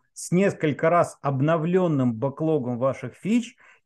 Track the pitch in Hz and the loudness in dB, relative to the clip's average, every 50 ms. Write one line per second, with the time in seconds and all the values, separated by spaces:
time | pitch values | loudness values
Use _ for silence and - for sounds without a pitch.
0 | _ _ _ - - - 170 180 196 196 - - 165 151 131 - 160 165 175 175 | _ _ _ -14 -6 0 2 2 2 2 0 0 -2 -2 0 2 0 2 4 4
1 | 160 170 - _ - 143 135 127 143 156 165 165 151 170 180 185 180 165 151 135 | 2 2 -2 _ -4 -4 -2 0 0 2 0 0 0 0 2 2 2 2 2 2
2 | 127 123 113 107 139 139 139 - 160 160 156 147 117 123 123 113 127 135 120 - | 2 0 0 -2 -4 -4 -4 -2 -2 0 0 0 -2 -4 -4 -2 -2 -2 -2 -4
3 | - 123 - - - 180 233 247 240 - - _ - - _ _ _ | -10 -12 -14 -10 -4 0 0 0 0 -2 -14 _ -20 -20 _ _ _